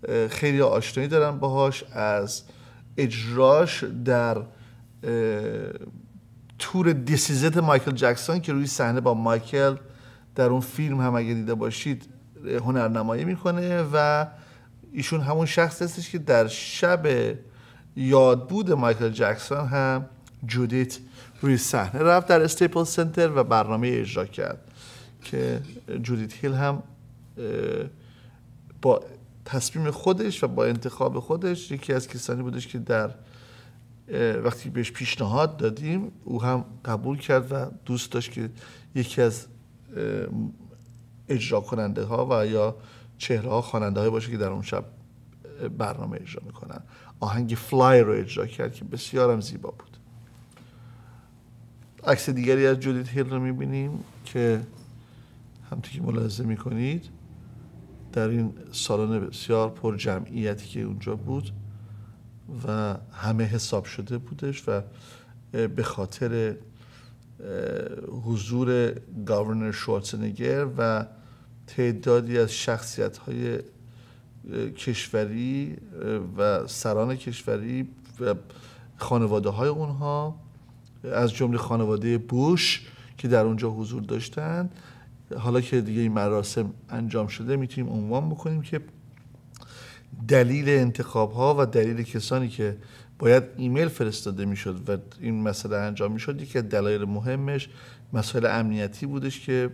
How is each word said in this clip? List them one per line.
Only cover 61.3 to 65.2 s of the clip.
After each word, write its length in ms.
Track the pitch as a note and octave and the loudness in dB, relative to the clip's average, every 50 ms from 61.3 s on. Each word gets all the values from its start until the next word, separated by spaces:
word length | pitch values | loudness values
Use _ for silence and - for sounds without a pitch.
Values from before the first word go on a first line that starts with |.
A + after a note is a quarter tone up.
| C3 C#3 C#3 - - - - - - - - - - - - - - - - - - - - - - A#2+ A#2+ G#2 | -6 -6 -6 -8 -10 -12 -12 -14 -14 -16 -16 -18 -18 -18 -18 -20 -20 -20 -20 -20 -20 -20 -16 -14 -12 -8 -6 -4
و 260 | G#2+ A2 G#2+ G#2 G2 - - - - | -2 -2 -2 -2 -4 -6 -10 -16 -14
همه 320 | - - G#2+ A2+ A2 A2+ | -6 -2 -2 0 0 0
حساب 400 | G#2 G#2+ A2+ - - - G#2 F#2+ | 0 -2 -4 -4 -2 -4 -4 -4
شده 340 | - - - G2+ G2+ A#2+ A#2+ | -6 -10 -12 -8 -8 -8 -8
بودش 500 | B2+ - - C#3+ - C#3 C#3+ - - - | -8 -10 -12 -8 -6 -6 -6 -6 -4 -2
و، 140 | G#2 G2+ G2 - - - - - - - | -2 -2 -2 -6 -16 -20 -20 -20 -20 -20